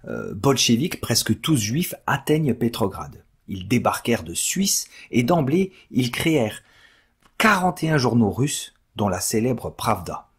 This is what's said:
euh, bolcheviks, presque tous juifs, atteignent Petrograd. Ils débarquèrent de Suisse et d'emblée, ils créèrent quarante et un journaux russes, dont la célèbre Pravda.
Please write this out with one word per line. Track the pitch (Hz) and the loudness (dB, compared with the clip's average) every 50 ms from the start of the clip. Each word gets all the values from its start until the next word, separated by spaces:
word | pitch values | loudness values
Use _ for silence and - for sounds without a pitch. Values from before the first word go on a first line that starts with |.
| - | -10
euh, | - 58 58 53 50 57 | -10 -10 -8 -8 -8 -8
bolcheviks, | 95 98 139 139 - - - 120 113 147 185 - - | 0 2 2 2 4 4 2 4 2 2 -2 -4 -8
presque | - - 120 - - - 107 - | -4 0 0 0 2 0 -2 -2
tous | - - 160 | 2 2 2
juifs, | 127 104 101 117 156 180 - - - _ | 2 2 0 -2 -2 -2 -4 -8 -8 _
atteignent | - - 139 - - 151 156 160 135 | -4 -4 -2 2 0 2 2 2 0
Petrograd. | 107 - 120 117 - - 113 98 - - 73 71 - - _ _ _ _ _ - | 0 2 0 -2 0 0 -2 -2 -2 -8 -12 -14 -16 -20 _ _ _ _ _ -12
Ils | 101 95 90 | -10 -10 -2
débarquèrent | 98 123 120 - 104 101 - - - 117 107 82 | 0 0 2 2 0 -2 0 0 0 0 0 -2
de | 82 82 | -6 -6
Suisse | - - - - 180 196 196 - - - - - - - - | -4 -4 -2 0 0 0 0 0 -2 -4 -8 -16 -20 -14 -2
et | - 110 | 0 0
d'emblée, | 127 120 180 170 139 127 147 185 190 190 - - - _ | 2 4 2 2 2 2 2 2 0 0 -4 -18 -20 _
ils | - - 123 120 | -2 0 0 0
créèrent | - - - 165 160 147 113 104 - - _ _ _ _ _ _ _ _ _ _ _ _ _ _ _ _ | -2 -2 0 2 2 2 2 0 -4 -8 _ _ _ _ _ _ _ _ _ _ _ _ _ _ _ _
quarante | - 220 208 190 180 180 170 - | 2 4 4 4 2 0 -2 -2
et | - 160 | -2 0
un | 156 | 2
journaux | 147 123 123 113 120 113 98 | 2 2 4 4 4 4 2
russes, | 95 110 131 147 - - - - _ _ _ _ _ | 2 0 -2 -2 -2 -6 -10 -12 _ _ _ _ _
dont | - 104 101 | -2 -2 -2
la | 90 87 | 0 -2
célèbre | - - - 110 110 127 123 - - 80 | -4 -2 0 0 0 0 -2 -2 -6 -10
Pravda. | - - - 113 110 98 87 80 76 - - _ _ | -10 -4 -2 -2 -2 -2 -4 -10 -10 -12 -14 _ _